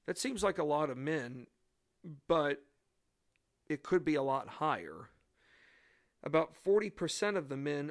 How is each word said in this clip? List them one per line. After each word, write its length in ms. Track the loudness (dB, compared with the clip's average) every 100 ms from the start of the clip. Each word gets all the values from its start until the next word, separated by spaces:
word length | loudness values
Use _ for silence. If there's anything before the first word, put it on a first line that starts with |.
| -8
That 120 | -4
seems 240 | -4 2
like 160 | 2 2
a 60 |
lot 260 | 2 2 2
of 60 | -2
men, 500 | -2 -2 -4 -10 -16 _ _ _ _ _ -16 -14 0
but 340 | 2 2 -2 -8 _ _ _ _ _ _ _ _ _ -6
it 140 | -6
could 220 | 2 2
be 100 | 4
a 80 | 2
lot 260 | 2 0 -4
higher. 640 | -2 0 0 -4 -12 -16 _ _ _ _ -20 -20 -20 _ _ _ _
About 320 | 2 2 2
forty 360 | -2 2 4 2
percent 460 | -2 -4 0 0 0
of 120 | -4
the 80 | -4
men 340 | -2 -2 -4